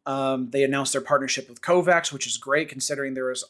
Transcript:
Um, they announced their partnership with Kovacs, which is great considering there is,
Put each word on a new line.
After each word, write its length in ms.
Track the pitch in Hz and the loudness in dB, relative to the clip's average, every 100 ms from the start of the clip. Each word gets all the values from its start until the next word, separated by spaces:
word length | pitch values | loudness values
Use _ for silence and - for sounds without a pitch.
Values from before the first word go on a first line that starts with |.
| - | -4
Um, 420 | 135 135 131 123 | -2 0 -2 0
they 140 | 139 | 2
announced 300 | 135 139 131 | 2 2 0
their 80 | 139 | -2
partnership 460 | 131 143 135 - - | 2 0 2 -4 -6
with 140 | 120 | -6
Kovacs, 500 | - 180 175 170 170 | 2 4 6 4 2
which 140 | 135 123 | -6 -6
is 120 | - | -6
great 320 | 135 147 151 | 0 0 0
considering 440 | 135 - 143 139 | -6 -4 -4 -4
there 160 | 131 127 | -4 -4
is, 140 | 127 | -4